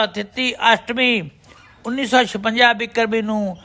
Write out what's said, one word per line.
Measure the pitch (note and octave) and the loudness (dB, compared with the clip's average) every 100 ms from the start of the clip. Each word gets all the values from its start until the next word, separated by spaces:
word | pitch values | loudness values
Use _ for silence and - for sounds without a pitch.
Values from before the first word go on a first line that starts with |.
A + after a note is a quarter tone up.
| G#3+ | 2
ਥਿੱਤੀ | G#3 G3+ - B3+ | -2 -10 -4 -4
ਅਸ਼ਟਮੀ | - A3+ - - A#3 B3 A3+ D3+ - _ - - _ A3 | 0 2 2 0 -2 0 0 -4 -14 _ -20 -20 _ -8
ਉੱਨੀ | C4 B3 | -6 0
ਸੌ | B3+ | 2
ਛਪੰਜਾ | A#3 G3+ A3 A3+ A#3+ | 2 -2 -4 2 4
ਬਿਕਰਮੀ | G#3+ A#3 A#3 A3+ A3+ | 2 -2 -2 0 0
ਨੂੰ | G#3+ G#3+ G3 F3 | -2 -4 -4 -8